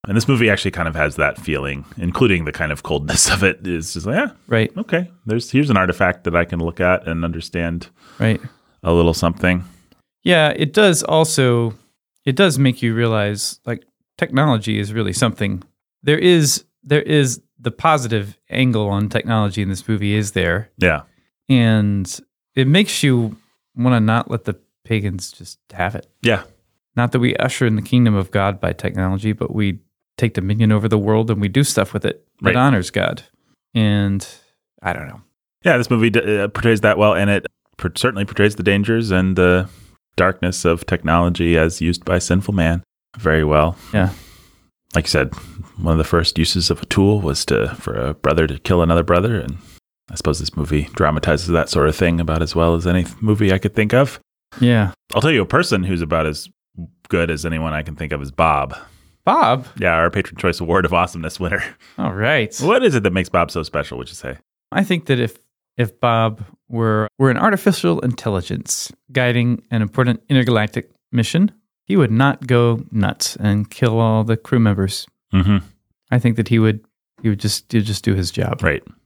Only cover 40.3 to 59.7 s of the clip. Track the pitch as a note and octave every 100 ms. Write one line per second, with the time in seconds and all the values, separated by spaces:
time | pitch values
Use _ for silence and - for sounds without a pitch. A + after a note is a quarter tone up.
40.3 | F#2+ F2+ F2 E2+ E2+ - F2 D#2 E2 F2
41.3 | F2 E2+ E2 D#2+ - D#2+ E2+ - F#2 -
42.3 | F2+ - G2 E2 F2 - _ _ - F#2
43.3 | D#2 D2+ D2+ D#2+ F#2 - G#2 F#2 - -
44.3 | - _ _ _ _ _ E2+ - D2+ C2
45.3 | - - - - - E2+ D#2+ D#2+ E2+ E2+
46.3 | - D#2+ F2+ E2+ - - - G2 G#2 E2
47.3 | C#2 - A#1+ A#1 - - G#1 B1+ D2+ D2
48.3 | D#2 D#2 C2+ - F2+ E2 E2+ E2+ F2 G#2+
49.3 | A2 C2 D2+ - - _ _ _ - E2
50.3 | D2 D2+ - D2 D2+ D2+ - D#2 D2+ E2
51.3 | D2+ F2 E2 - E2+ D2+ D#2+ F2+ E2+ D#2+
52.3 | D#2+ D#2+ E2+ E2+ E2+ F2 F2+ F2 - G#2+
53.3 | G#2+ G#2 F#2+ G#2 - G#2+ B2 C#3 - _
54.3 | _ _ - B2 A#2 G2 - _ - C#3+
55.3 | C#3 F#2 C#3 F3+ G#2 F#2 F2+ D#2+ D#2+ D#2
56.3 | D2 - _ _ - E2+ _ _ F2+ E2
57.3 | D#2 D#2+ D#2+ D#2+ D2+ D#2 D2 D#2 D2 C#2
58.3 | - E2 D2 C#2 - - _ _ _ -
59.3 | D4 A2+ C3 B2